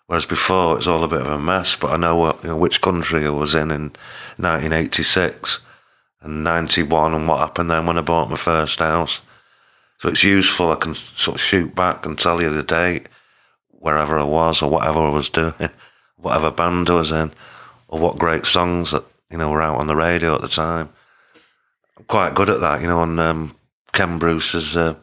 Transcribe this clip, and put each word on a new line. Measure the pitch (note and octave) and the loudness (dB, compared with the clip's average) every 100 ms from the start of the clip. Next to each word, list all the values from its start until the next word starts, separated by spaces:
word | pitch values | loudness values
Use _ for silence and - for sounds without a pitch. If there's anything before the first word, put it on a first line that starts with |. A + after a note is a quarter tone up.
| - | -4
Whereas | E2+ - | -4 -2
before, | E2+ - F#2 E2+ D#2 | -2 2 2 2 2
it's | D#2+ | 2
all | E2 D#2+ | 0 0
a | |
bit | D#2 | -2
of | C2 | -2
a | D2 | -2
mess, | D#2 F#2+ E2+ - | 0 0 0 -2
but | C2 | -2
I | D#2+ | 0
know | E2+ E2+ | 2 2
what, | D#2+ - | 2 0
you | E2 | -6
know, | D#2+ | 0
which | F2 - | 0 2
country | F#2+ F2 D#2+ E2 D2+ | 0 0 0 0 0
I | |
was | D2 D2 D#2 | 0 0 0
in | D#2 | 0
in | D2+ D2 - - - - - | -2 -6 -12 -18 -18 -16 -4
nineteen | F2+ D#2+ D#2 | -2 0 0
eighty-six | D#2+ - - E2+ F#2 F2 - - - - - _ _ _ _ | 0 0 0 2 2 0 -2 -6 -6 -8 -20 _ _ _ _
and | D#2 D#2 | -10 -4
ninety-one | D#2 E2+ D#2 E2+ D2+ D#2+ D#2+ | 0 0 0 0 2 2 2
and | D#2+ D#2+ | 2 0
what | D2 | 0
happened | D#2+ - E2+ | 0 -2 0
then | E2 E2+ | 0 0
when | E2+ | 0
I | |
bought | D#2 E2 - | 2 0 0
my | D#2 | -2
first | - E2 D#2 - | 0 0 0 0
house. | D#2+ E2 D#2+ - - - _ _ _ _ _ _ | 0 0 -2 -6 -10 -20 _ _ _ _ _ _
So | - | -2
it's | - G2+ | 2 4
useful. | G2 F2+ - F2 | 4 2 2 0
I | D#2 | 0
can | E2 D#2 | -2 -6
sort | - - - C#2+ | -12 -6 -4 -2
of | |
shoot | - F#2+ D#2 | 0 0 0
back | - F2+ - D#2 | 0 0 -2 -6
and | D2+ | -2
tell | F2 E2+ | 0 2
you | E2 | 0
the | D2+ | -2
date, | D2 E2 F2+ E2+ - _ _ _ _ _ _ | -2 0 0 -2 -8 _ _ _ _ _ _
wherever | _ D#2+ D2+ D2+ D#2 | _ -2 0 2 0
I | |
was | D2 D#2+ E2 D#2+ | 2 2 2 2
or | D2 | 0
whatever | D#2+ - D#2 D#2 | 0 2 2 2
I | |
was | D2 C#2+ | 0 0
doing, | - E2 - | -2 -2 -2
<laughs> | D#2+ - - _ _ _ | -8 -8 -20 _ _ _
whatever | D#2+ D2+ D#2 | -2 0 0
band | D2 E2+ F2+ E2+ | 0 0 0 2
I | F2 | 2
was | D#2+ | 2
in, | D#2+ D#2+ - - - - - _ | -2 -2 -8 -20 -20 -20 -20 _
or | D#2+ | -2
what | E2 - | -2 0
great | F2 D#2+ - | 0 0 2
songs | F2+ F2 F2 D#2+ | 2 2 0 -2
that, | D2+ - _ _ | -4 -6 _ _
you | E2 | -6
know, | D#2 | -2
were | D2+ | 0
out | D#2+ C2 | 0 0
on | D2+ | 0
the | D2+ | 0
radio | E2 E2+ E2 D2+ | 2 2 0 0
at | |
the | - | -2
time. | - D#2+ E2+ D2+ - _ _ _ _ _ _ _ _ _ - | -4 -2 -4 -6 -14 _ _ _ _ _ _ _ _ _ -20
I'm | - | -4
quite | G#2+ F2 C#2+ | 0 0 2
good | G2 | 2
at | - | 2
that, | E2 D2 | 0 0
you | E2+ | 0
know, | E2+ | 2
on, | E2 E2 | 2 0
um, | E2 D#2+ D#2 - _ _ _ | 0 0 -6 -12 _ _ _
Ken | - F2+ E2+ | -2 -2 0
Bruce's, | E2 D#2+ - E2+ D#2 E2+ | 0 0 -2 -4 -2 0
uh, | E2 D#2 | 0 -2